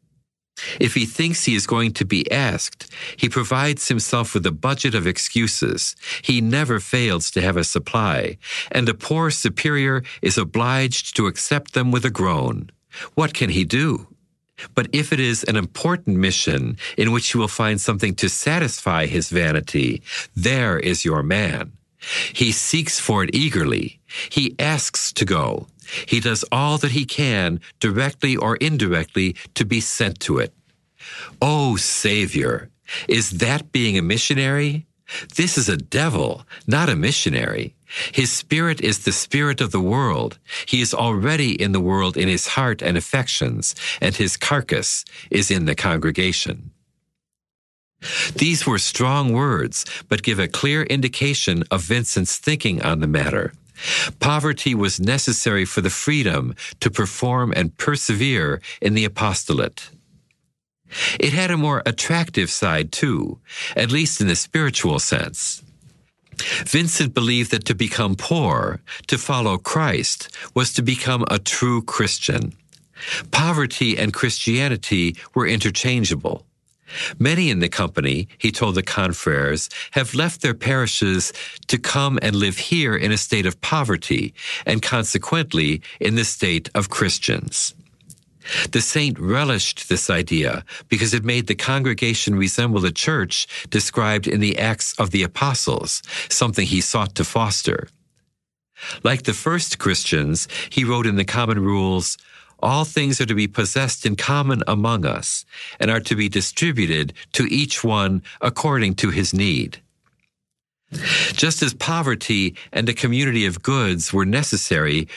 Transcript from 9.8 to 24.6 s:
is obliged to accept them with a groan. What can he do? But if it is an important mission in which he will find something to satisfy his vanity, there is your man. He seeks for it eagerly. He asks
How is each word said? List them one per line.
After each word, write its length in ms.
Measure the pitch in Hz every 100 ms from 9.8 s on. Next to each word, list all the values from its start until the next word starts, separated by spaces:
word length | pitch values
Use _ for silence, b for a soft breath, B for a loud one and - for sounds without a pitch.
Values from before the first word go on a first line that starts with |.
| 135 131 123 B
is 160 | - -
obliged 800 | 87 117 123 135 131 - - -
to 120 | 101
accept 460 | - - 147 -
them 180 | 131 123
with 140 | 123 123
a 40 |
groan. 600 | 101 92 80 - - - - _ B B
What 220 | - 156 -
can 160 | 104
he 140 | 87 82
do? 420 | 131 156 - - - _ _ _ - B
But 160 | - -
if 220 | 143 147
it 60 | 151
is 240 | 123 113
an 140 | - 107
important 600 | 87 - 165 180 107 92
mission 580 | 95 - - 71 60 - B -
in 140 | 113
which 220 | 120 -
he 40 | 120
will 100 | 107
find 320 | - 110 104
something 360 | - 101 104 92
to 120 | 98
satisfy 800 | - 143 170 139 - 98 82 76
his 240 | 87 80
vanity, 720 | 85 80 76 - 73 64 - B B B 101
there 440 | 101 131 117 82
is 260 | 90 85 82
your 160 | 78
man. 520 | 73 98 95 64 - - _ _ B B B
He 180 | - 120
seeks 480 | 101 - 165 156 -
for 240 | - 104
it 60 | 95 120
eagerly. 640 | 151 98 73 52 - - _ B B
He 260 | 147 131
asks 540 | 135